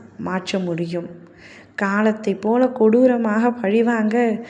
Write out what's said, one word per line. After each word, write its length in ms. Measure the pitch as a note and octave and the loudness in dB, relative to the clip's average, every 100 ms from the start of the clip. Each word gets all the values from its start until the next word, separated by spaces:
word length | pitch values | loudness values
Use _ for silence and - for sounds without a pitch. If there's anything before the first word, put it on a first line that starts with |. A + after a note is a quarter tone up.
| - - | -18 -12
மாற்ற 420 | F3 F#3 F#3 F#3+ | -6 -6 -4 -4
முடியும். 500 | F3+ E3+ E3+ F3 E3+ - - - - - - - | -4 -4 -6 -6 -8 -14 -20 -20 -20 -20 -18 -6
காலத்தை 600 | G3 G3+ G#3+ G#3+ G#3 F#3+ | -2 0 0 0 -4 -4
போல 320 | G#3+ A#3+ B3+ | 0 2 0
கொடூரமாக 840 | B3+ A3 A#3 C4 A#3+ A3+ G#3+ A#3+ | 2 4 6 4 2 0 0 0
பழிவாங்க 840 | A#3 G3 A3+ A#3 A3+ G#3+ A#3 A#3 G#3+ | 0 0 2 2 0 0 0 0 -2